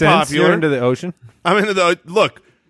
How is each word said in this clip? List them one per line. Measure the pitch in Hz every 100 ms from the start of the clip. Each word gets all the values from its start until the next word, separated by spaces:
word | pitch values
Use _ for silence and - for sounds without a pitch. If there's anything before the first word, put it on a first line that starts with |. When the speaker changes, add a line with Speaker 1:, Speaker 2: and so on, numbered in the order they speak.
| 156
Speaker 1:
sense. | 165 143
Speaker 2:
popular. | 147 180
Speaker 1:
You're | 170
into | 156
the | 131
ocean. | 123 127 175 - 113 _ 170
Speaker 2:
I'm | 208
into | 214
the, | 190 175 175 -
look, | 202 165 - _ _ _